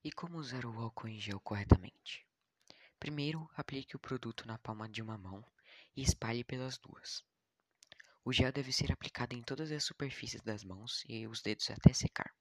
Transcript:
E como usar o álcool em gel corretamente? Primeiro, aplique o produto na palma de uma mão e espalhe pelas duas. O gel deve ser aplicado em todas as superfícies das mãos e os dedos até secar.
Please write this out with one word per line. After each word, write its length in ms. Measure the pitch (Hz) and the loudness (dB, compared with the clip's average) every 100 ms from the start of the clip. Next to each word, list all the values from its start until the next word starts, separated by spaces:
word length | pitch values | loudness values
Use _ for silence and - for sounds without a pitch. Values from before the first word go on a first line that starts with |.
E 80 | 151 | -8
como 260 | - 175 170 | -8 -8 -8
usar 280 | 139 127 123 | -6 -6 -6
o 140 | 110 | -4
álcool 300 | 117 - 113 | -6 -6 -8
em 100 | 110 | -8
gel 200 | 101 98 | -6 -6
corretamente? 840 | - 104 101 92 90 _ - - - _ _ _ _ - - _ | -4 -4 8 8 8 _ -14 -14 -14 _ _ _ _ -20 -20 _
Primeiro, 480 | 147 147 143 160 160 - | -6 -2 0 -2 -6 -8
aplique 400 | 143 135 - 143 | -6 -6 -8 -12
o 40 | |
produto 480 | - 127 117 - - | -6 -4 -4 -8 -8
na 100 | 110 | -8
palma 320 | - 107 110 | -6 -8 -6
de 120 | 107 | -8
uma 160 | 110 110 | -8 -8
mão 280 | 92 98 117 _ - - - - | -10 -12 -14 _ -20 -20 -14 -2
e 60 | |
espalhe 420 | 131 - 113 117 | 2 2 0 -2
pelas 360 | 123 127 131 127 | -4 -6 -6 -8
duas. 440 | - - - - - _ _ _ _ _ - - - - | -14 -16 -10 -10 -12 _ _ _ _ _ -20 -20 -20 -8
O 100 | - | -2
gel 180 | 123 127 | 4 4
deve 200 | 135 131 | 2 -2
ser 200 | 131 - | 0 0
aplicado 440 | - - - 120 123 | 0 -4 -4 -4 -4
em 80 | |
todas 280 | 117 139 156 | -6 -4 -4
as 120 | 151 | -4
superfícies 580 | - - 139 - 117 117 | -4 -4 -6 -6 -8 -8
das 220 | 113 104 | -4 -6
mãos 400 | 101 92 120 - - | -6 -12 -6 -8 -6
e 200 | 113 110 | -8 -6
os 160 | 107 | -4
dedos 260 | - 107 - | -2 -2 -2
até 240 | - - | 10 10
secar. 400 | - - - - - | 10 -2 -4 -8 -8